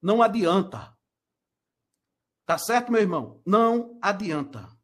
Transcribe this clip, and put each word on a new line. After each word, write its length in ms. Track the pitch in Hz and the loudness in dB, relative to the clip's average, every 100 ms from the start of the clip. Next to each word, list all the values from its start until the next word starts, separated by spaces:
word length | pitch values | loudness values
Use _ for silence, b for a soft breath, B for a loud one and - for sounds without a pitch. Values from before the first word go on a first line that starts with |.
Não 220 | 170 226 | 0 4
adianta. 760 | 226 220 175 185 185 110 - _ _ _ _ _ _ _ _ _ _ _ _ _ _ _ - | 4 2 2 2 0 -6 -16 _ _ _ _ _ _ _ _ _ _ _ _ _ _ _ -6
Tá 80 | 165 | -4
certo, 320 | - 240 240 | 0 -2 0
meu 100 | 226 | 0
irmão? 400 | 202 165 117 - - | 0 -2 -6 -10 0
Não 500 | 208 226 233 233 - | 2 4 2 -4 -6
adianta. 680 | 196 196 202 151 139 110 - - | -4 -4 -4 -6 -6 -12 -18 -20